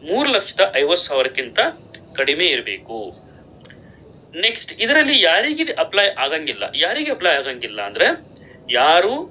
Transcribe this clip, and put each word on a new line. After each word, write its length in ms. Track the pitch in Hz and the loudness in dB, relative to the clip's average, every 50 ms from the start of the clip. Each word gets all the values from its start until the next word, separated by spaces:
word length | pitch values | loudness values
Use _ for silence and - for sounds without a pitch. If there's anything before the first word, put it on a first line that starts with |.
| - | -4
ಮೂರು 280 | 151 185 247 294 285 | -2 -2 0 0 2
ಲಕ್ಷದ 420 | 262 202 196 - - - 190 196 - | 0 0 -2 -4 0 0 0 2 2
ಐವತ್ತು 300 | 131 143 143 170 175 - | 0 2 2 2 0 0
ಸಾವಿರಕ್ಕಿಂತ 540 | - 147 135 - - - - 131 120 - - 233 330 320 - - - - - - - - | -2 0 0 0 0 -2 -6 -8 -4 0 0 0 0 0 -8 -20 -20 -20 -20 -20 -16 -6
ಕಡಿಮೆ 300 | - 135 139 143 156 180 | -4 -2 0 0 2 2
ಇರಬೇಕು. 520 | 175 139 120 110 107 98 95 - - 113 113 107 95 - - - - - - - - - - - - - - - - - - - - - - - - - - | 0 0 0 -4 -6 -10 -10 -10 -12 -12 -10 -10 -12 -14 -18 -20 -20 -20 -20 -20 -20 -20 -20 -20 -20 -20 -20 -20 -20 -20 -20 -20 -20 -20 -20 -20 -16 -8 -2
Next, 300 | 196 226 226 - - - - - | -2 -2 -2 -2 -12 -14 -6 -4
ಇದರಲ್ಲಿ 400 | 220 233 277 311 302 269 277 247 | 0 2 4 4 4 4 4 4
ಯಾರಿಗೆ 420 | 185 165 165 190 226 294 302 311 320 | 4 4 4 4 2 0 -2 -2 -2
ಇದು 120 | 302 - | -4 -2
apply 320 | - - - - 196 202 196 - - | -2 -2 0 2 2 2 2 2 -2
ಆಗಂಗಿಲ್ಲ? 460 | 120 - 156 160 156 139 113 98 101 - - | -4 -2 -2 -4 -4 -6 -6 -6 -8 -8 -2
ಯಾರಿಗೆ 360 | 139 160 180 220 285 311 302 | -2 -2 0 0 -4 -4 -4
apply 180 | 269 - - - | -6 0 0 2
ಆಗಂಗಿಲ್ಲ 520 | 151 143 135 135 131 123 120 110 104 104 | 2 2 0 -4 -8 -8 -10 -10 -8 -8
ಅಂದ್ರೆ 260 | 101 101 104 - 180 247 339 330 - - - - - - - - - - | -10 -8 0 2 2 2 2 -2 -8 -20 -20 -20 -20 -20 -20 -20 -8 -2
ಯಾರು 420 | 123 120 131 151 160 175 180 208 247 294 370 - | 0 2 4 6 6 6 4 2 0 -4 -6 -10